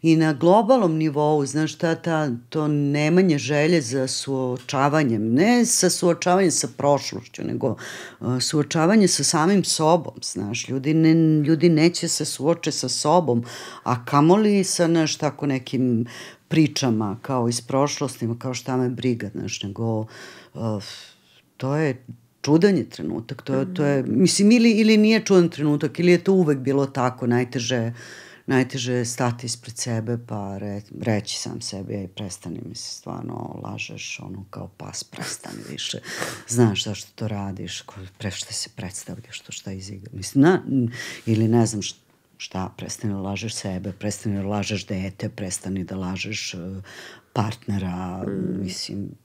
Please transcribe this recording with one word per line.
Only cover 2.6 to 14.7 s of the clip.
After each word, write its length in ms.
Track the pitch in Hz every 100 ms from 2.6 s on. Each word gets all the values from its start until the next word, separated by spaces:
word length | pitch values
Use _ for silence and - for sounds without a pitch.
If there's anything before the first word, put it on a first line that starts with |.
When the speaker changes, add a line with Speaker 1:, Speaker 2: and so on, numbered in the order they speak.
| 151
Speaker 1:
nemanje 680 | 147 143 143 151 180 190 143
želje 420 | 117 147 156 170
za 260 | 117 135 131
suočavanjem, 1160 | - - 135 127 123 - 135 139 151 143 113
ne 400 | 110 123 202 240
sa 260 | 233 - 180
suočavanjem 600 | - 180 170 - 180 185
sa 180 | - 113
prošlošću, 760 | - 143 139 - 98 - -
nego, 320 | - 117 127 107 - - - -
e, 220 | - 127
suočavanje 680 | 120 151 143 165 160 220 185
sa 160 | -
samim 400 | 139 160 156 202
sobom, 500 | - - 156 175 - -
znaš, 460 | - - 101 117 -
ljudi 260 | 131 135
ne-, 200 | 160 160 165 160 156
ljudi 260 | 147 160 175
neće 400 | 156 165 170 165
se 160 | -
suoče 480 | 160 - 139 170 -
sa 160 | - 131
sobom, 560 | - 151 170 151 120 117 - - -
a 200 | - 120
kamoli 600 | 120 143 156 196 214 202
sa, 220 | 185